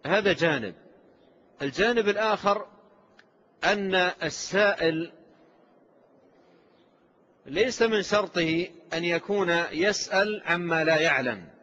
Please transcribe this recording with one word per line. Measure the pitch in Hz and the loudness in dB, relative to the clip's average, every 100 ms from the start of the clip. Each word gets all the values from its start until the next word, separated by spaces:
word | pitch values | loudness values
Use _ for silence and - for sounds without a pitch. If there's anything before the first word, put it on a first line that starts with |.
| 139 | 0
هذا | 196 196 | 2 2
جانب. | 175 165 143 107 87 - - _ _ _ _ _ _ | 2 2 0 -4 -12 -20 -20 _ _ _ _ _ _
الجانب | 143 135 214 240 208 | -8 0 0 2 0
الآخر | 202 220 202 196 208 196 - - _ _ _ _ _ _ _ | 0 0 0 0 0 -4 -20 -20 _ _ _ _ _ _ _
أن | 165 208 196 185 180 - | 0 0 0 0 0 -2
السائل | 160 - - 190 208 202 165 160 165 - - _ _ _ _ _ _ _ _ _ _ _ _ _ _ _ _ _ _ _ _ _ - | -6 -6 -4 2 2 2 0 -2 -6 -12 -20 _ _ _ _ _ _ _ _ _ _ _ _ _ _ _ _ _ _ _ _ _ -10
ليس | 151 247 233 | -2 -2 2
من | 233 220 | 2 2
شرطه | 185 208 190 180 165 160 180 - - | 2 0 0 -2 0 0 -2 -10 -8
أن | 165 | -4
يكون | 170 170 - 202 180 170 165 | -2 -2 -2 0 2 0 0
يسأل | 151 190 196 - 190 208 214 - | 0 0 0 -2 0 0 -2 -2
عما | 170 175 165 | -2 0 0
لا | 160 160 | 2 2
يعلم | 160 139 127 107 82 - | 2 0 -2 -6 -12 -20